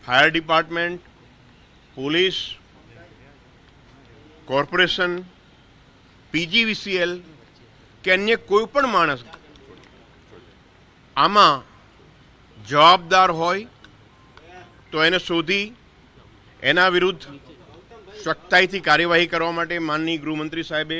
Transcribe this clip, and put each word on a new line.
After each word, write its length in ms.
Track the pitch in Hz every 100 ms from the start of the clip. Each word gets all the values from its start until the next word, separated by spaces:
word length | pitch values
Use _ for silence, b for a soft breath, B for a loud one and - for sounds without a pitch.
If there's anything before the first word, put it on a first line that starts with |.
ફાયર 260 | - 127 151
ડિપાર્ટમેન્ટ, 720 | 160 160 160 160 170 170 175 - _ - _ - - _ _ _
પોલીસ, 440 | - 135 165 185 - - - _ - - 113 117 - 135 143 _ _ _ _ - - - - - -
કોર્પોરેશન, 680 | - 135 143 175 180 - 180 175 180 _ _ _ _ _ _ _ _ _ _
પી 180 | 156 170
જી 180 | 214
વી 160 | 226 208
સી 160 | 202 185
એલ 140 | 175 180 170 156 - _ - _ - -
કે 60 | 185
અન્ય 240 | 185 208 226
કોઈ 220 | - 202 220
પણ 240 | 285 269
માણસ 320 | 196 160 131 - - - - - - - - - _ _ 98 - - _ _ _ _ _ -
આમાં 460 | 156 208 180 139 - - - _ - - - _ _ -
જવાબદાર 720 | 104 143 160 185 170 185 185
હોય 360 | 160 170 190 233 _ - _ _ _ _ - - - - - -
તો 160 | 156
એને 160 | 160 180
શોધી 460 | - 170 160 196 208 240 - _ _ - - - - -
એના 260 | 127 165 185
વિરુદ્ધ 360 | 180 180 175 - 143 - - - - - - - -
સખ્તાઈથી 680 | 160 156 - 180 185 190 160
કાર્યવાહી 440 | 151 170 170 170
કરવા 200 | 170 165
માટે 260 | 170 165 175
માનનીય 400 | 160 151 160 165
ગૃહમંત્રી 420 | 147 151 156 165 160
સાહેબે 280 | 156 156 160